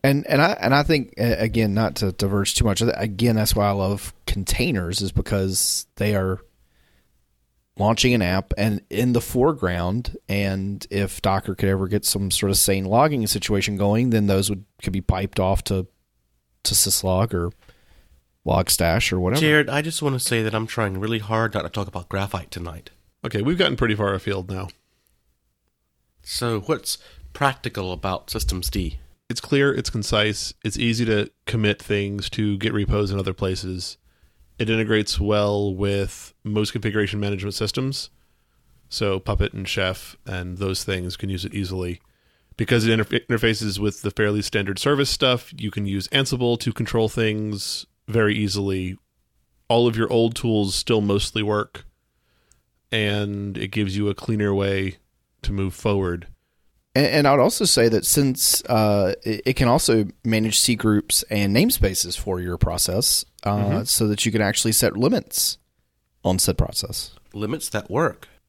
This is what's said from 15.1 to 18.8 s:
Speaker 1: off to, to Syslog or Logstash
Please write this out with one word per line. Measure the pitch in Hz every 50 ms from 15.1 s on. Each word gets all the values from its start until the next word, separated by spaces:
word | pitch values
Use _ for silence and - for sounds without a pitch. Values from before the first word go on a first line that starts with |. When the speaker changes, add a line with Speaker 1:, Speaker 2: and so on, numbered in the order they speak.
| 92 95 101 101 - -
Speaker 1:
off | 92 92 98 - -
to, | - 101 95 92 - _ _ _ _ _ _ _ _ _ _ _ _ _ _ _
to | - -
Syslog | - - 101 - - - 92 92 92 95 92 -
or | 90 85 87 - _ _ - - _ _ _ _ - _ _ - _ _ _ _ _ _
Logstash | - 98 95 92 - - -